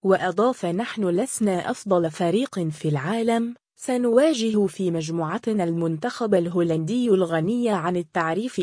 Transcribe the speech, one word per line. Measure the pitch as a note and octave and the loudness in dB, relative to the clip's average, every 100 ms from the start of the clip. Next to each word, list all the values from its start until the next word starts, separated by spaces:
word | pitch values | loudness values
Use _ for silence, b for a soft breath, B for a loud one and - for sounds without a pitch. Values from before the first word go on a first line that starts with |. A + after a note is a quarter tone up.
| F#3+ | 4
وأضاف: | F#3+ F#3 F3 A#3 B3+ F3 | 2 2 0 0 0 -4
"نحن | F3 A#3 - F#3+ | -4 -4 -4 0
لسنا | F3 C4 - G#3+ F3+ - | 0 -2 -2 0 0 -2
أفضل | B3 - F3+ E3 | -6 0 2 2
فريق | D#3 E3+ F#3+ C4+ - | 0 0 0 -2 -4
في | E3 D#3 D#3 | -6 -4 -2
العالم، | D3 C#3+ A3+ A3+ A3+ A#3 A#3+ _ _ | -2 -2 -2 0 0 -2 -8 _ _
سنواجه | - B3 B3 A#3 D4+ C#4 A3+ G#3+ G3 | -4 0 4 6 4 2 0 2 0
في | - F#3 | 0 -2
مجموعتنا | E3 D#3 E3 D#3 G3 - G#3+ | -2 -2 -4 -2 -4 -2 0
المنتخب | E3+ E3+ E3 D#3+ A#3+ - A3+ G3 | 0 0 -2 -2 -4 -4 2 2
الهولندي | E3+ F3 E3+ D#3+ D#3+ A#3+ A#3+ | 2 0 2 0 0 -2 2
الغني | F#3+ F3 E3 E3 A#3+ A#3+ | 2 2 0 0 0 0
عن | G3 D#3+ F3+ | 0 0 -2
التعريف | E3+ F3+ D#3+ E3 B3 - | -2 -2 -2 -2 -4 -4